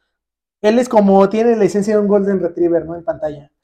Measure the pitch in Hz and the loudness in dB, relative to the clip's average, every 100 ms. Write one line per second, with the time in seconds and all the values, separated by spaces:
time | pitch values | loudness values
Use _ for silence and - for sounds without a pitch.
0 | _ _ _ _ _ _ 208 233 247 220 | _ _ _ _ _ _ 0 0 2 2
1 | 196 196 196 214 233 220 190 202 202 208 | 4 4 2 2 0 2 0 0 0 0
2 | 208 202 196 190 170 175 170 165 156 170 | 2 0 0 -2 -4 -2 0 0 -4 -10
3 | 165 156 156 147 143 _ | -10 -8 -8 -10 -18 _